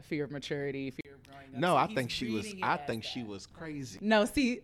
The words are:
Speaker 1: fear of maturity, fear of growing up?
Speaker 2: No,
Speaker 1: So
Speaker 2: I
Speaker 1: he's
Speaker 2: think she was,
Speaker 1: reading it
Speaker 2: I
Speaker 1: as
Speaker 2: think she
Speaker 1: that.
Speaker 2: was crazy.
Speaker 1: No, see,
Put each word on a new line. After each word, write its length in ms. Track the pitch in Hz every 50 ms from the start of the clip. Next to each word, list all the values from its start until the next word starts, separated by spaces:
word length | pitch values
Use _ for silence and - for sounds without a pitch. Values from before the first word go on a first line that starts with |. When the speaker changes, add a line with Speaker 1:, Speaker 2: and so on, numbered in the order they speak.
Speaker 1:
fear 220 | - - 170 147 147
of 60 | 123
maturity, 600 | 147 139 - - 151 143 143 143 135 135 135 135
fear 240 | - - - - -
of 60 | - -
growing 240 | - - - 139 135
up? 120 | 131 123
Speaker 2:
No, 120 | 165 180
Speaker 1:
So 40 | 165
Speaker 2:
I 100 | 131 127
Speaker 1:
he's 100 | - 110
Speaker 2:
think 140 | 131 127 117
she 200 | - - 131 117
was, 140 | 110 107 101
Speaker 1:
reading 140 | 107 101 92
it 40 | 101
Speaker 2:
I 100 | 123 160 170
Speaker 1:
as 80 | 143
Speaker 2:
think 180 | 127 120 110 107
she 160 | - - 131
Speaker 1:
that. 80 | 117 104
Speaker 2:
was 180 | 101 95 -
crazy. 520 | - - - 165 160 151 143 135 113 95 95
Speaker 1:
No, 240 | 196 214 220 214 208
see, 360 | - - 294 269 233 247 -